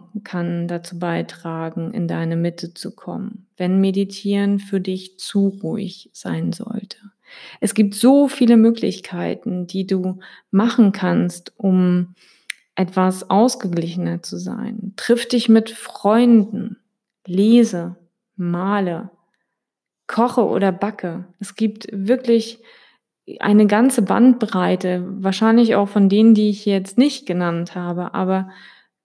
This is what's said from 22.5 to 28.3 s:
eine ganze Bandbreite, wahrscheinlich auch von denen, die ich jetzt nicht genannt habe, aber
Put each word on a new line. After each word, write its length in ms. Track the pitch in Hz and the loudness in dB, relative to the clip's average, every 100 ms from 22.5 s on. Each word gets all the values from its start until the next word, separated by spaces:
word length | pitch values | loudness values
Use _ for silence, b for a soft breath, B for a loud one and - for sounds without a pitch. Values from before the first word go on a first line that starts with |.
| - b b b b _ _ - - | -12 b b b b _ _ -20 -6
eine 260 | - 208 214 | 4 6 6
ganze 360 | 208 254 254 | 4 2 2
Bandbreite, 1000 | 190 190 247 240 208 185 180 185 185 180 180 | 0 4 6 4 0 0 0 0 -2 -4 -6
wahrscheinlich 680 | 190 190 190 226 226 233 | -4 -4 0 4 4 4
auch 140 | 202 202 | 2 0
von 220 | 202 196 | 2 4
denen, 240 | 202 226 | 6 4
die 160 | 214 214 | 4 0
ich 160 | 202 - | -2 -2
jetzt 320 | 196 190 - | -2 -2 0
nicht 260 | 285 285 | 0 0
genannt 500 | - 180 175 170 175 | -8 -4 -2 -4 -6
habe, 380 | 180 175 175 180 | -8 -8 -8 -6
aber 380 | - 185 | -4 -2